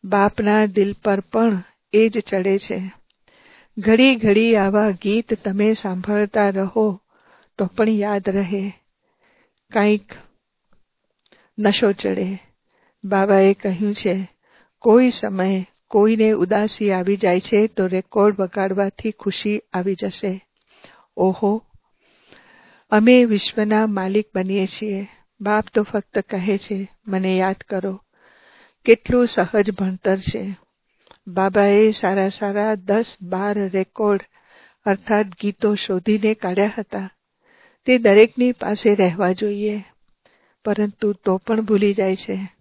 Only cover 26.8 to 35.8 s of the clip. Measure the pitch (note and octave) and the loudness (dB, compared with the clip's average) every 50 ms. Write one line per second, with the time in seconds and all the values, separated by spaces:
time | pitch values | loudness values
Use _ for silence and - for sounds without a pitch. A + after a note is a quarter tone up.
26.8 | G3 - _ _ _ G#3 G3 F#3+ F#3+ F#3+ F#3 F#3 F#3 F#3+ F#3+ _ - _ G3+ F#3 | -8 -10 _ _ _ -6 -4 -2 -2 0 0 0 0 -2 -2 _ -8 _ -6 -6
27.8 | F#3 G3 F#3+ F#3+ _ _ _ _ _ _ _ _ _ _ _ _ _ _ _ _ | -6 -6 -10 -10 _ _ _ _ _ _ _ _ _ _ _ _ _ _ _ _
28.8 | _ - A#3 - _ - B3 B3 B3 A#3 - - - E3 - G#3+ G3+ G#3+ G3 - | _ -2 -2 -2 _ -2 0 0 0 0 0 -4 -4 -2 -2 -2 -2 -2 -4 -4
29.8 | G3 F#3+ F#3 F#3 - F#3+ F#3+ F#3+ F#3+ - - A3 F#3+ G3 F#3+ _ _ _ _ _ | -6 -6 -6 -6 -4 -4 -4 -2 -4 -6 -6 -6 -10 -10 -12 _ _ _ _ _
30.8 | _ _ _ _ _ _ - _ _ G3 F3 F#3+ F#3+ G3 F#3+ G#3+ G3+ G3+ G3+ G#3 | _ _ _ _ _ _ -20 _ _ -10 -4 -2 -2 0 2 2 2 4 4 4
31.8 | A3 A3 G#3+ - - G#3 G3 G3 F#3+ G3 G3 - G#3+ G3+ G3 G#3 G#3 A3 G#3+ G3 | 4 4 2 0 -2 -2 0 0 -2 -2 -4 -6 -6 -4 -2 -2 -2 -2 -4 -4
32.8 | F3+ G3 G3+ A3+ A#3 - - _ F#3 F3 F#3+ F#3 G3 G#3 G#3 G#3 G3 F#3+ F3+ F#3+ | -2 -2 -2 -2 -2 -4 -10 _ -10 -8 -6 -4 -4 -4 -4 -4 -4 -2 -2 -4
33.8 | F#3 _ _ - G#3+ G#3 G3+ F#3+ - _ _ _ _ _ _ - - _ _ _ | -4 _ _ -2 0 0 0 0 -4 _ _ _ _ _ _ -20 -20 _ _ _
34.8 | _ G#3 F#3+ G3 - - A3 G#3 G#3+ G3 F3 _ - G3+ G3 _ - G#3 G#3 F#3+ | _ -2 -2 -2 -2 -2 0 0 0 -2 -6 _ -6 -6 -4 _ -2 0 0 -2